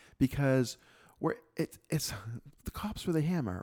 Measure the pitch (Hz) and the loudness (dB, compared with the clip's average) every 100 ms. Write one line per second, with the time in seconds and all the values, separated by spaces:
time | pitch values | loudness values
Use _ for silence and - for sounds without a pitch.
0 | - - 131 139 139 131 120 - - - | -20 0 0 4 4 4 2 -4 -18 -20
1 | - - - - - - 156 - _ 156 | -20 -4 -2 -2 -8 -4 -4 -6 _ -2
2 | - 98 107 117 143 - - - 214 208 | -2 -6 -8 -12 -14 -12 -10 -6 -6 -4
3 | - 160 151 180 113 90 | 0 2 2 0 0 -4